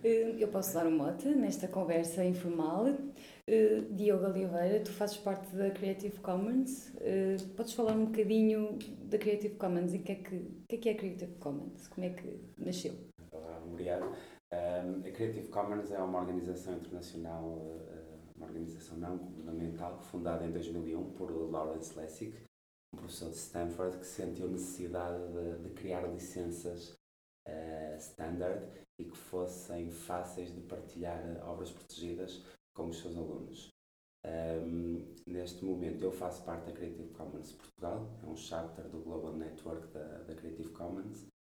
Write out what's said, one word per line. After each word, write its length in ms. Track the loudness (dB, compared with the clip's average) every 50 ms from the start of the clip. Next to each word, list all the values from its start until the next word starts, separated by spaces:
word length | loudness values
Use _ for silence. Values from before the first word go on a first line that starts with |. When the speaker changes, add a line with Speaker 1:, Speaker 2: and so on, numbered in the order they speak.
| 8
Speaker 1:
Eh, 380 | 8 8 8 8 4 4 4
eu 60 | 4 4
posso 260 | 4 2 2 2 4
dar 140 | 4 6 8
um 100 | 6 6
mote 300 | 6 4 2 2 4 6
nesta 400 | 6 8 8 6 4 2 0 0
conversa 560 | 2 2 4 6 6 6 6 4 4 4 6
informal. 640 | 6 6 4 2 0 2 4 4 4 6 6 6 6 6 4 0 -4 -6 -10 -14 -16 -16 -10 2
Eh, 360 | 6 8 10 10 10 8 6 4 0
Diogo 340 | 0 4 6 8 8 8 6
Oliveira, 560 | 4 4 4 2 2 4 4 6 6 6 6 4
tu 80 | 2
fazes 260 | 0 2 2 2 2 0
parte 360 | 0 0 0 0 -2 -4 0
da 160 | 2 2 2
Creative 480 | 2 2 0 0 0 0 0 -4 -4 -4
Commons. 720 | 0 0 2 2 4 4 4 4 4 4 0 -6 -8 -10 -10 -2
Eh, 340 | 0 4 4 6 6 4 4 2 0 -4 -4
podes 180 | -4 -4 -2 2
falar 180 | 2 4 6
um 140 | 6 6 6
bocadinho 760 | 4 6 4 6 6 8 8 8 8 8 6 4 0 0 -4 -6 -6 -10 -10 -6 2
da 80 | 2 4
Creative 380 | 6 6 4 4 2 0 0
Commons 380 | 2 2 2 4 4 4 4 2
e 40 | 0
o 60 | 0
que 80 | -2 -4
é 20 |
que, 200 | -4 -4 -6 -4
o 280 | -4 -4 -4 -8 -12 -6 -4
que 80 | -4
é 20 | 0
que 100 | 2 2
é 20 | 2
a 40 | 2
Creative 380 | 0 -4 -4 -4 -6 -8 -8
Commons? 520 | -6 -4 -4 -2 -2 -4 -6 -10 -12 -16 -12
Como 180 | -6 -4 -2 -2
é 40 |
que 280 | -4 -4 -8 -8 -10 -10 -12 -14 -8 -6
nasceu? 360 | -2 -2 -2 0 -2 -4 -4 -4 -12 -16 -18 -20 -18 -12
Speaker 2:
Olá, 300 | -12 -10 -10 -8 -10 -8 -8
obrigado. 400 | -8 -6 -4 0 0 2 2 0 -2 -4 -6 -10 -14 -18 -20 _ _
Ahm, 540 | -4 0 0 2 0 2 0 0 -2 -2 -4
a 60 | -6
Creative 380 | -2 0 0 0 0 -2 -6 -4
Commons 420 | 0 0 0 2 2 2 2 2
é 80 | 2 2
uma 200 | 2 2 2 2
organização 580 | 2 2 0 0 0 0 -2 -4 -2 -4 -4 -4
internacional, 880 | -4 -6 -8 -8 -8 -8 -8 -6 -6 -4 -4 -4 -4 -4 -4 -4 -6 -6 -8 -8 -10 -10
eh, 280 | -10 -12 -12 -14 -14 -16 -16 -18 -14 -12
uma 80 | -12 -8
organização 500 | -6 -6 -6 -6 -6 -10 -12 -10 -8 -6
não 200 | -4 -2 -4 -4
governamental, 840 | -4 -6 -10 -10 -8 -6 -4 -2 -2 -2 -2 -2 -4 -6 -6 -6 -10
fundada 420 | -8 -6 -2 0 0 0 0 0
em 60 | 0
dois 180 | -2 -2 -2 -2
mil 180 | -2 -2 -2 -2
e 80 | -2
um 160 | -2 -2 -4
por 180 | -4 -6 -4 -2
Lawrence 680 | -2 -2 -2 0 0 0 0 0 -2 -4 -6 -8 -8 -8
Lessig, 340 | -8 -8 -8 -8 -8 -8 -8 -12 -16 -18 _ _ _ _ _ _ _ _ -14
um 40 | -12
professor 320 | -12 -10 -10 -8 -8 -6
de 60 | -6
Stanford, 600 | -8 -10 -6 -4 -2 -2 -2 0 0 0 -2 -2 -2
que 100 | -8 -10
sentiu 400 | -6 -4 -4 -4 -4 -2 -2 -2
necessidade 760 | -2 -2 -2 -6 -6 -6 -6 -4 -2 -2 -2 -2 -2 -4 -4 -4 -4
de, 340 | -2 -2 -2 -4 -4 -6 -8
de 20 | -10
criar 320 | -8 -4 -2 -2 0 0 -2
licenças, 840 | -4 -4 -8 -6 -4 -4 -2 -2 -4 -4 -4 -6 -6 -6 -8 -12 -16 -20 _ _ _ _ _ _ _ _ _
eh, 520 | -10 -8 -6 -6 -6 -6 -6 -6 -6 -8 -8
standard 680 | -10 -14 -10 -8 -6 -4 -2 0 0 0 0 -2 -4 -8 -12 -16 -18 _ _ _
e 60 | -10
que 120 | -10 -10 -14
fossem 720 | -14 -4 -2 0 0 0 -4 -8 -8 -6 -4 -4 -4 -4
fáceis 640 | -6 -8 -6 -2 -2 -2 -2 -2 -6 -6 -6 -6 -8
de 80 | -10
partilhar 580 | -10 -8 -8 -8 -10 -10 -8 -6 -4 -4 -2 -4 -4 -6 -6 -6 -6 -6
obras 220 | -6 -6 -6 -8
protegidas 760 | -8 -12 -16 -14 -12 -8 -4 -4 -4 -4 -4 -6 -8 -12 -14 -16 -20 -20 _ _ _
com 140 | -6 -6 -6
os 100 | -6 -6
seus 180 | -6 -6 -4 -4
alunos. 520 | -4 -4 -4 -6 -8 -8 -10 -14 -14 -18 _ _ _ _ _ _ _ _ _ _ _
Ahm, 920 | -4 -2 0 0 0 0 0 0 0 0 0 0 0 0 -2 -4 -8 -14 -14 -10 -6
neste 380 | -4 -4 -4 -4 -6 -4 0
momento 380 | 0 0 2 0 -2 -2 2 0
eu 80 | 0
faço 340 | 0 2 -2 -4 -4 -4 -6
parte 220 | -6 -6 -4 -6 -8
da 60 | -8
Creative 360 | -6 -6 -6 -6 -8 -10 -12
Commons 440 | -10 -10 -10 -8 -8 -10 -10 -12 -14
Portugal, 540 | -18 -20 -20 _ -6 -4 -4 -2 -4 -4 -6 -10 -10
é 60 | -8 -8
um 80 | -8
chapter 520 | -8 -8 -4 -4 -4 -4 -4 -8 -10 -12 -10
do 120 | -8 -8
Global 340 | -6 -6 -6 -4 -4 -4 -4
Network 540 | -4 -6 -6 -8 -10 -8 -6 -6 -6 -8 -10
da, 320 | -10 -10 -10 -8 -10 -12
da 160 | -10 -10 -12
Creative 340 | -10 -8 -10 -8 -8 -8 -10
Commons. 560 | -8 -8 -6 -6 -4 -6 -6 -8 -8 -10 -14 -18 _ _